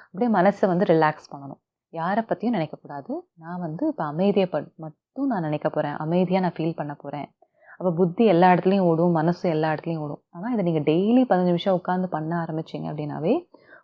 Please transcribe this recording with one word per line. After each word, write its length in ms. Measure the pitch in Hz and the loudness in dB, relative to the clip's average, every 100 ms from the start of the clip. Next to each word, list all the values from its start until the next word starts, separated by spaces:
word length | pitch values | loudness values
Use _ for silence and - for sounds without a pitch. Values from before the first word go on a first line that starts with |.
| - | -18
அப்படியே 240 | 175 240 | -4 0
மனசை 360 | 214 180 196 202 | 4 4 2 0
வந்து 180 | 180 | 2
ரிலாக்ஸ் 480 | 208 165 156 156 - | 4 4 4 0 -12
பண்ணணும். 280 | 143 139 - _ _ _ | -16 -16 -18 _ _ _
யாரை 360 | 165 165 208 220 | -6 -2 -2 -2
பத்தியும் 260 | 175 214 | -2 -2
நினைக்கக்கூடாது. 600 | 226 156 - 135 143 135 302 - | -2 -4 -6 -14 -16 -10 -10 -12
நான் 260 | _ 160 180 | _ -12 -8
வந்து 260 | 175 156 311 | -8 -4 -4
இப்ப 180 | - | -2
அமைதியை 440 | 156 151 196 202 185 | -6 0 2 4 2
ப-, 260 | 156 - _ | -2 -8 _
மட்டும் 500 | 160 - _ - 277 | -16 -16 _ -6 -2
நான் 160 | 214 | -2
நினைக்க 280 | 160 151 156 | -2 -2 -2
போறேன். 220 | - 151 | -2 -4
அமைதியா 480 | 147 156 175 180 185 | -4 -2 0 2 2
நான் 120 | 180 | 0
ஃபீல் 240 | - 160 160 | -2 -6 -4
பண்ண 180 | 147 | -10
போறேன். 400 | 147 143 147 139 _ _ _ - - | -10 -12 -12 -12 _ _ _ -20 -6
அப்ப 160 | 180 | -4
புத்தி 320 | 165 180 175 | 0 0 4
எல்லா 280 | 226 170 185 | 4 6 6
இடத்துலயும் 280 | 180 185 196 | 6 4 2
ஓடும், 300 | 180 160 175 | 2 4 2
மனசு 380 | 165 160 175 180 | 2 2 0 -2
எல்லா 240 | 156 156 | 0 -2
இடத்துலயும் 260 | 156 165 165 | -2 -4 -8
ஓடும். 240 | 151 143 _ | -8 -10 _
ஆனா 240 | 175 208 | -12 -6
இதை 120 | 240 | -2
நீங்க 140 | 175 160 | 0 0
டெய்லி 460 | 147 156 202 247 254 | 2 2 4 2 4
பதினஞ்சு 160 | 185 | 2
நிமிஷம் 300 | 180 175 202 | 2 0 0
உட்கார்ந்து 340 | 180 175 185 185 | -2 0 -4 -2
பண்ண 360 | 160 156 170 | -6 -4 -4
ஆரம்பிச்சீங்க 380 | 165 156 165 156 | -4 -6 -8 -10
அப்படின்னாவே, 680 | 160 151 147 143 156 302 349 - _ - | -10 -8 -8 -4 -2 -2 -4 -20 _ -20